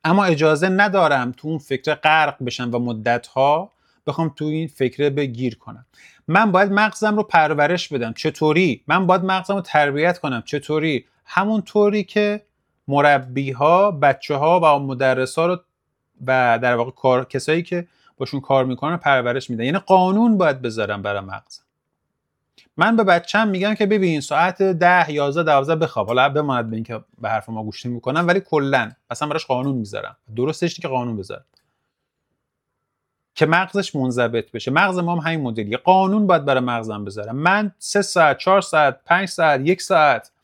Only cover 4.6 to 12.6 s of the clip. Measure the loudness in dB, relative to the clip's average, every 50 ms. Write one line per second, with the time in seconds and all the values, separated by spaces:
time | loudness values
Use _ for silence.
4.6 | -6 -8 _ -2 -2 -2 0 0 -2 0 0 -2 -4 -4 -4 -4 -4 -6 -6 _
5.6 | _ -20 -20 -20 _ _ _ _ -20 -20 _ _ _ 0 2 2 4 4 4 2
6.6 | 2 2 2 0 0 0 -2 -2 -2 0 0 0 -2 2 2 4 4 4 2 2
7.6 | 2 2 2 -2 -4 -6 -4 -4 -4 -4 -8 -4 -6 -6 -2 0 0 2 2 2
8.6 | 2 0 0 -4 _ 0 0 0 2 2 2 2 2 -2 -2 -2 -2 -4 -4 -4
9.6 | -4 0 2 2 2 2 0 0 0 0 0 -2 -6 -6 -6 -6 -6 -6 -8 -8
10.6 | -6 -4 -4 -2 -2 -2 -4 -4 -6 _ _ _ _ -6 -4 -2 -2 0 -2 -4
11.6 | -4 -2 0 2 2 2 2 -2 -4 -2 -2 -2 -2 0 -4 -6 _ _ _ _